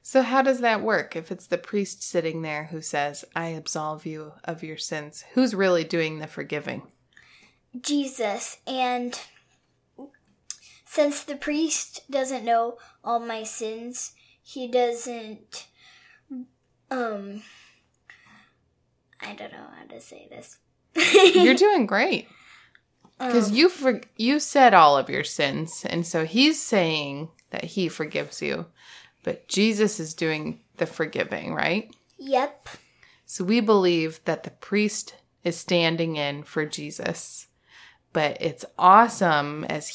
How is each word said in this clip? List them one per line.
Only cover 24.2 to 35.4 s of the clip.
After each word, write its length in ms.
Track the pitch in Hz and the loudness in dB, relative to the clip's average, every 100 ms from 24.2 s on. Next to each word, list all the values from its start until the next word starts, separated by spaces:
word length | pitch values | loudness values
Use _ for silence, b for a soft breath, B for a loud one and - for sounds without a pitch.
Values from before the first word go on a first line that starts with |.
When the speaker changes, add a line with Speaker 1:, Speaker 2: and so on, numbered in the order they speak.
| 233 294 | 0 0
Speaker 1:
said 340 | - 285 247 | 2 6 8
all 240 | 185 151 139 | 10 8 6
of 120 | 135 | 2
your 140 | 135 | -4
sins, 600 | 147 - 139 143 160 - - | -4 -2 -2 -2 -8 -8 -6
and 200 | 170 165 | -6 -4
so 180 | 165 160 | -4 0
he's 360 | 214 294 311 | 4 4 2
saying 680 | - 208 165 156 143 139 165 _ _ | 0 0 2 -2 -4 -8 -12 _ _
that 140 | - 165 | -12 -8
he 240 | 196 165 | -4 -4
forgives 520 | - 151 147 147 - | -4 -6 -6 -8 -6
you, 260 | 147 151 165 _ B B B B - | -6 -6 -8 _ B B B B -8
but 180 | - - | -8 -4
Jesus 500 | 190 220 208 208 185 | 0 2 2 0 -2
is 140 | 156 | -8
doing 480 | - 160 156 156 - _ - | -4 -4 -4 -6 -12 _ -6
the 80 | 160 | -6
forgiving, 680 | - 160 - - 76 - | -4 -4 -4 -6 -6 -6
right? 400 | 156 151 196 - - _ - | -4 -2 -2 -6 -16 _ -16
Speaker 2:
Yep. 520 | 269 262 285 - - - b b b b b | -2 0 0 -6 -20 -20 b b b b b
Speaker 1:
So 180 | - | -6
we 160 | 180 233 | 0 2
believe 640 | 214 202 180 170 160 160 | 4 4 4 2 0 -4
that 200 | - 160 | -6 -6
the 80 | - | -6
priest 640 | - - 208 208 - - - _ _ | -16 -4 0 0 -2 -10 -14 _ _